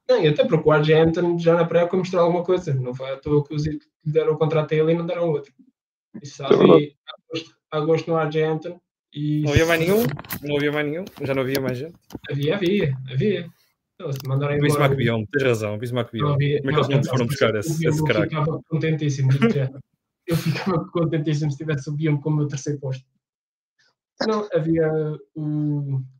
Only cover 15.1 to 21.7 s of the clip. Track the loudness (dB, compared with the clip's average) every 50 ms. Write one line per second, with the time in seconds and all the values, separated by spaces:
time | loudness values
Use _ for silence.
15.1 | 0 -2 -2 -2 -2 0 2 2 0 0 -2 -4 -6 -6 -8 -4 -4 -4 -4 -4
16.1 | -4 -4 -2 0 0 0 0 0 0 -2 -2 0 0 0 0 2 2 0 0 0
17.1 | 0 -2 -2 -2 0 2 2 2 2 0 -2 -2 -2 -2 0 0 0 0 0 2
18.1 | 2 0 0 0 -2 -2 -2 -2 -2 -4 -6 _ -4 -2 0 0 -2 0 -2 -2
19.1 | -2 0 2 2 2 4 2 2 2 0 -2 -4 -6 -12 -18 _ _ _ _ _
20.1 | _ _ _ -4 -4 -2 -2 -2 -4 -2 -2 -2 -2 -2 -4 -4 -2 -2 0 0
21.1 | 0 -2 0 -2 -2 0 -2 -2 -4 -4 -4 -4